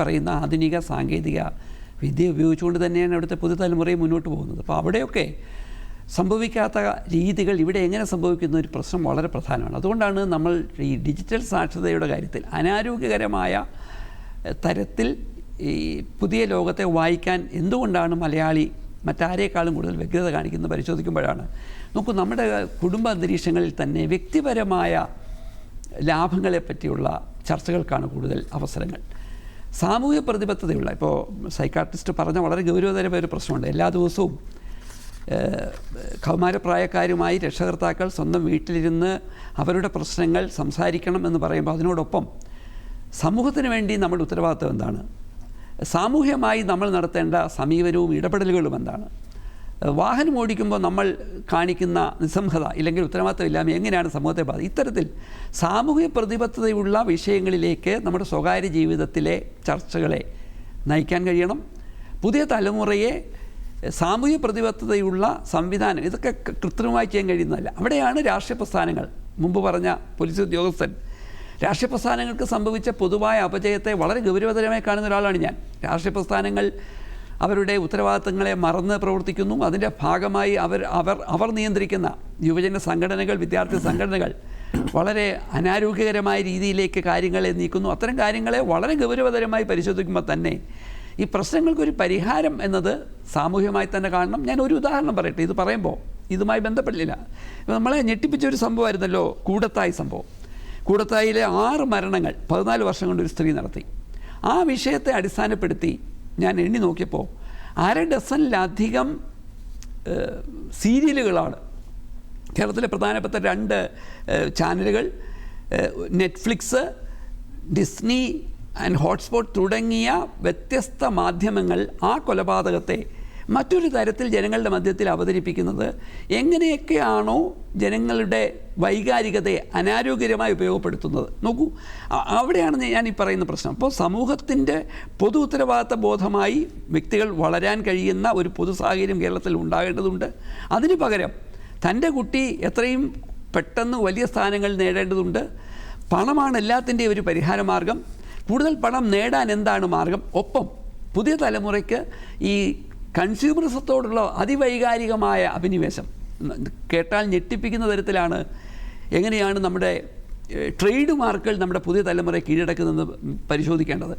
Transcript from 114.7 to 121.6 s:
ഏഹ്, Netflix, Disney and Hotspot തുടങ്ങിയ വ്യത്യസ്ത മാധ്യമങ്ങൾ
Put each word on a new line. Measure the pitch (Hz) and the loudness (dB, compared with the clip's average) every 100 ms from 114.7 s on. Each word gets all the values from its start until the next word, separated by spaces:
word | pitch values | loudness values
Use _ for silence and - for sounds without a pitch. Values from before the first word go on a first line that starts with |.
| 175 202 208 359 - - - - - - - | 2 2 2 0 -6 -10 -10 -10 -10 -4 0
ഏഹ്, | - - - 170 | 0 -2 -2 0
Netflix, | 185 - 226 226 - 254 330 - - - - - - - - 185 | 0 0 -2 -2 0 0 0 -6 -12 -12 -10 -12 -12 -12 -2 0
Disney | - - 220 247 254 320 - - - - 180 | 0 0 0 2 0 -2 -6 -10 -10 -6 0
and | 170 | 2
Hotspot | 165 190 - 233 226 196 | 2 0 -2 -2 0 0
തുടങ്ങിയ | 190 220 226 226 233 339 - - 185 | 2 2 0 0 2 0 -2 -2 -2
വ്യത്യസ്ത | - - 262 - - 254 180 | -2 -2 -2 -2 -2 0 2
മാധ്യമങ്ങൾ | 175 170 208 202 | 0 2 2 2